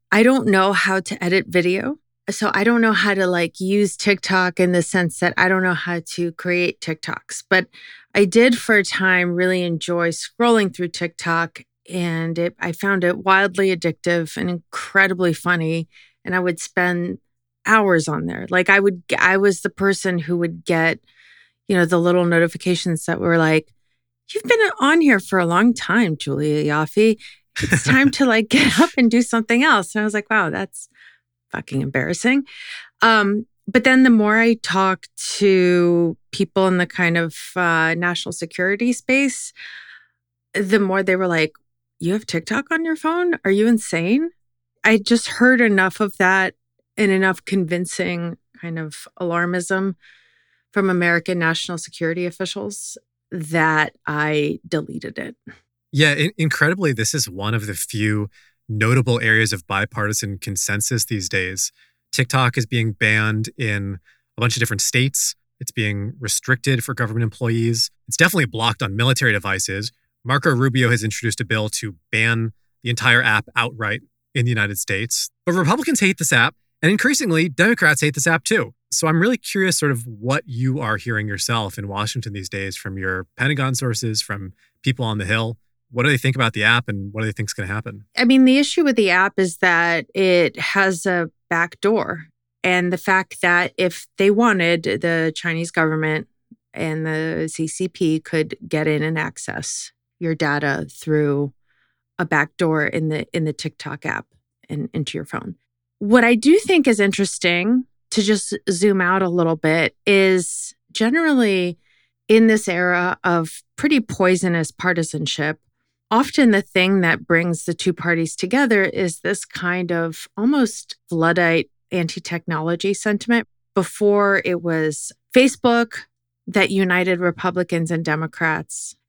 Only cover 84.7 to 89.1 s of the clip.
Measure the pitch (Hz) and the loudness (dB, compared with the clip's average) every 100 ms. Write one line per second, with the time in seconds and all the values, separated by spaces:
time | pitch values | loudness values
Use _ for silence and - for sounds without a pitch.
84.7 | _ - 127 113 107 95 113 113 113 _ | _ -4 -2 -2 -4 -2 -2 -2 -8 _
85.7 | _ _ 123 139 135 135 131 117 107 104 | _ _ -2 0 2 0 0 -2 0 2
86.7 | 120 123 101 98 110 110 101 107 - 95 | 2 0 -6 -6 -6 -6 -4 -8 -6 -6
87.7 | 104 107 104 - - 240 269 254 262 285 | -6 -8 -14 -10 0 4 6 6 4 2
88.7 | - 294 233 196 | 0 2 2 4